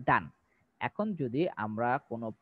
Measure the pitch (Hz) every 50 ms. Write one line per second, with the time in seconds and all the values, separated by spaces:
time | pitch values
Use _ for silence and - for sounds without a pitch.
0 | 123 - 135 110 80 69 - _ _ _ _ _ _ _ _ - - 117 - -
1 | 208 220 196 160 139 120 113 139 180 170 - - 107 110 107 110 117 120 123 -
2 | - - 120 117 117 110 110 -